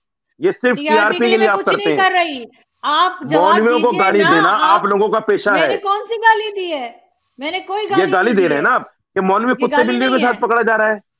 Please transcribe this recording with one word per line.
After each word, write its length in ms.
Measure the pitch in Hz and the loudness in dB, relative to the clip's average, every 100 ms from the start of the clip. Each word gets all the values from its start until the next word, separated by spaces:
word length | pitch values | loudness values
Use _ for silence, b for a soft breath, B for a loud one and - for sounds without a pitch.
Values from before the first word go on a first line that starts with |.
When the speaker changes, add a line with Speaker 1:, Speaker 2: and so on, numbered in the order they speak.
| _ _ _ _ | _ _ _ _
Speaker 1:
ये 100 | 175 | -4
सिर्फ 260 | - 247 247 | 0 -2 -2
Speaker 2:
टीआरपी 180 | 294 302 | 0 2
Speaker 1:
टीआरपी 180 | 214 | 2
Speaker 2:
के 60 | 220 | 0
Speaker 1:
के 60 | 233 | 0
Speaker 2:
लिए 120 | 226 | 2
Speaker 1:
लिए 100 | 214 | 2
Speaker 2:
मैं 0 | |
Speaker 1:
आप 80 | 392 | 0
Speaker 2:
कुछ 100 | - | 0
Speaker 1:
करते 200 | - 403 | 0 0
Speaker 2:
नहीं 120 | 302 | 0
Speaker 1:
हैं। 120 | 370 | 0
Speaker 2:
कर 60 | 359 | 0
रही। 320 | 339 269 226 b _ _ | -2 -6 -14 b _ _
आप 360 | 180 196 359 - - | -4 0 0 -2 -2
जवाब 180 | 156 | 2
Speaker 1:
मौलवियों 360 | 185 208 226 240 | 4 4 4 2
को 120 | 240 | 0
Speaker 2:
दीजिए 140 | 185 190 | 0 0
Speaker 1:
गाली 180 | 202 | 2
Speaker 2:
ना, 80 | 202 | 2
Speaker 1:
देना 180 | 165 165 | 4 2
Speaker 2:
आप, 300 | 208 185 202 | 2 2 2
Speaker 1:
आप 60 | 202 | 2
लोगों 240 | 202 208 | 0 0
का 100 | 220 | -2
पेशा 320 | 214 202 208 | -2 -2 0
Speaker 2:
मैंने 220 | 190 151 | 0 0
Speaker 1:
है। 60 | - | -2
Speaker 2:
कौन 260 | 392 403 415 | -2 -4 -4
सी 120 | 453 | 0
गाली 340 | 453 440 427 | 2 2 -2
दी 200 | 403 359 | -8 -8
है? 320 | 294 240 - _ _ _ - | -8 -8 -14 _ _ _ -12
मैंने 200 | 285 370 | -8 -8
कोई 220 | - 403 | -6 -6
Speaker 1:
ये 60 | 427 | -2
Speaker 2:
गाली 240 | 392 175 | 0 2
Speaker 1:
गाली 140 | 185 208 | 2 2
Speaker 2:
नहीं 100 | 202 | 2
Speaker 1:
दे 60 | |
Speaker 2:
दी 60 | 170 | 2
Speaker 1:
रहे 100 | 143 | 0
हैं 60 | |
Speaker 2:
है। 60 | 190 | 0
Speaker 1:
ना 60 | 240 | -2
आप 160 | - | -4
कि 300 | _ _ 196 | _ _ -4
मौलवी 280 | 190 196 240 | 0 0 0
Speaker 2:
ये 60 | 247 | -2
Speaker 1:
कुत्ते 220 | 247 277 | 0 0
Speaker 2:
गाली 100 | 233 | 0
Speaker 1:
बिल्लियों 240 | 240 262 | 0 0
Speaker 2:
नहीं 100 | 254 | 0
Speaker 1:
के 60 | 240 | 0
Speaker 2:
है। 60 | |
Speaker 1:
साथ 60 | 233 | -2
पकड़ा 240 | 233 233 | -2 0
जा 120 | 226 220 | 0 0
रहा 120 | 214 | 0
है, 140 | 208 - _ | -4 -10 _